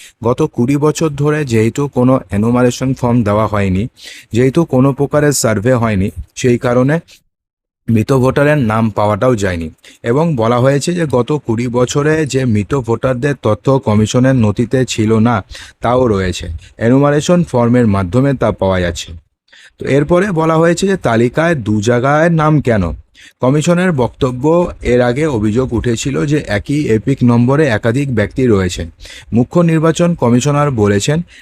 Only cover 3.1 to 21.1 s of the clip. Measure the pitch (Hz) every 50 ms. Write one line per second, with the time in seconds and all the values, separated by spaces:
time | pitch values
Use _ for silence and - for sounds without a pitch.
3.1 | 120 123 107 104 104 107 110 98 107 101 98 95 90 95 113 127 - - - -
4.1 | - - - _ - 117 127 135 123 170 165 - 135 127 131 139 127 139 139 135
5.1 | - 147 147 147 135 - - 113 107 101 98 127 131 117 117 113 104 95 95 -
6.1 | - - - - _ - - 123 120 117 - 123 120 123 127 139 156 170 - -
7.1 | - _ _ _ _ _ _ _ _ _ _ _ _ _ _ - 113 107 107 -
8.1 | 139 131 123 131 123 151 143 147 151 151 120 110 110 113 113 110 101 - 104 104
9.1 | 104 98 127 127 127 101 101 92 90 85 82 78 - _ _ - - _ - 117
10.1 | 120 143 170 170 151 123 110 117 123 120 123 135 143 143 - 175 175 175 165 139
11.1 | 131 123 117 - 151 139 - - 113 117 123 123 113 123 127 - - 147 143 151
12.1 | 156 160 156 123 131 131 131 123 104 104 98 - 143 139 113 110 117 104 - 131
13.1 | 131 120 127 - - - - 110 107 - - 139 135 135 - 110 104 107 107 104
14.1 | - 127 127 135 131 127 110 104 98 - 117 104 - 131 127 - - - 107 107
15.1 | 110 110 110 123 120 98 - - - - - - - _ - 117 123 127 131 117
16.1 | 101 95 92 90 87 - 87 87 82 - - - _ - 107 117 131 135 143 143
17.1 | 147 151 - - 175 175 165 - - 120 117 117 123 123 120 107 98 98 98 87
18.1 | 110 127 139 139 135 123 123 107 98 - 95 95 95 92 90 87 85 - - -
19.1 | 82 78 - _ _ _ _ _ _ - - - _ - 131 - 131 143 147 147
20.1 | 175 175 196 214 175 160 160 160 160 160 170 170 170 - 196 196 190 185 - 131